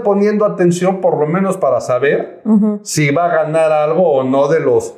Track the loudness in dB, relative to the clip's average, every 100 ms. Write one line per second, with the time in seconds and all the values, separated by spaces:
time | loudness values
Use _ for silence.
0 | 0 0 0 0 -2 0 0 2 -2 0
1 | -2 0 -2 0 -2 0 0 0 -2 0
2 | 0 0 -4 -10 0 2 2 -2 -6 -2
3 | 0 0 0 0 0 0 2 2 0 2
4 | 2 2 0 0 2 0 2 0 -2